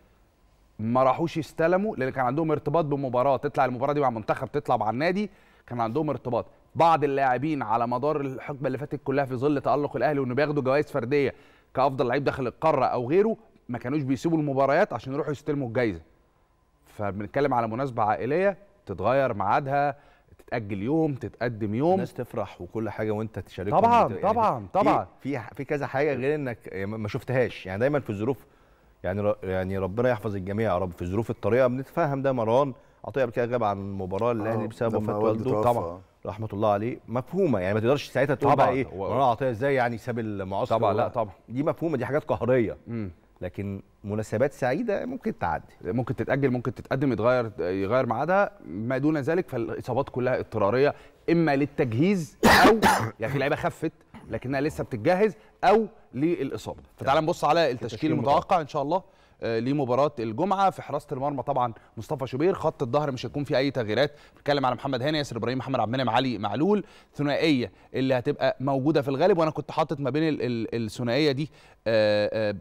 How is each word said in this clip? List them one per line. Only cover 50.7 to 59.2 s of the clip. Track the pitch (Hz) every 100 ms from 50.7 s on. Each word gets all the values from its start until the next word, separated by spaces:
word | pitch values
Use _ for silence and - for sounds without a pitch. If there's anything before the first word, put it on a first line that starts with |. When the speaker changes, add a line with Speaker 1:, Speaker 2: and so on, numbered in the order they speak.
| 120 143 - - _ -
Speaker 1:
اما | 170 160 139
للتجهيز | 143 - 139 110 175 202 151 - - - 185
او | 220 202 -
<coughs> | 110 -
يعني | 110
في | 156
لعيبه | 143 151
خفت | 170 - 160 - _ - -
لكنها | 110 123 139
لسه | 147 151
بتتجهز، | 139 113 117 185 214 - - _
او | 170 214 214 - -
للاصابه. | 117 156 175 139 - - 76 - -
فتعال | - 143
نبص | 156 175 151
على | 160 156
التشكيل | 120 117
Speaker 2:
التشكيل | 113 156
Speaker 1:
المتوقع | 156 117 151
Speaker 2:
المتوقع. | - 185
Speaker 1:
ان | 147
شاء | 151
الله، | 139 180 - _